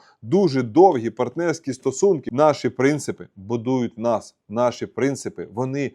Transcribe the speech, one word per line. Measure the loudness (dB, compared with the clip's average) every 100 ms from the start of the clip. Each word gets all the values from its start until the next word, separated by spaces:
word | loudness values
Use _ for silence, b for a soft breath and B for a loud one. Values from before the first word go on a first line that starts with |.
| b b
дуже | -2 2 2 0
довгі | 0 6 6 6 -4
партнерські | -4 -4 -2 -2 -2 -6
стосунки. | -4 -4 0 2 2 -2
Наші | 2 4 4 -2
принципи | 0 0 0 -4 -10 -12 -18
будують | -6 -6 -2 -2 -2 -4
нас. | -2 -2 -4 _ -10
Наші | -2 -2 -2 -10
принципи, | -4 -2 -2 -8 -10 -12
вони | -8 -6 -4 -6